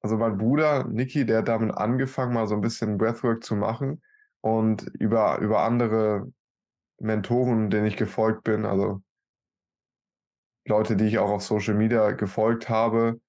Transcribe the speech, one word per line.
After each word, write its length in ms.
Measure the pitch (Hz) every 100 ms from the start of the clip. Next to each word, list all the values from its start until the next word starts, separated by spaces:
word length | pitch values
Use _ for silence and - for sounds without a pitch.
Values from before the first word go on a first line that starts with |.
also 160 | 107 110
mein 200 | 113 98
Bruder 480 | 110 143 156 143 120
Niki, 400 | 110 131 147 120
der 140 | 113
hat 80 | 107
damit 240 | 113 110
angefangen, 600 | - 110 127 131 - 127
mal 140 | 120 107
so 80 | 107
ein 60 |
bisschen 360 | 117 113 110 101
Breathwork 460 | 110 117 123 113
zu 120 | - 104
machen 460 | 101 120 135 151 _ _ _ _
und 420 | 110 113 110 107 - -
über, 400 | 107 113 104 65
über 240 | 104 107
andere 680 | 104 120 117 110 107 104 95 - _ _ _ _ _ _
Mentoren, 720 | 110 107 95 120 127 113 107
denen 180 | 107 107
ich 100 | 101
gefolgt 460 | 104 - 110 110
bin, 220 | - 107 107
also 360 | 98 101 98 _ _ _ _ _ _ _ _ _ _ _ _ _ _ _ _ -
Leute, 300 | 107 110 104
die 100 | 107
ich 140 | 104
auch 100 | 101
auf 140 | 101
Social 300 | - 107 98
Media 380 | 104 110 117 107
gefolgt 580 | - 98 - 110 117 -
habe 500 | 113 113 113 113 113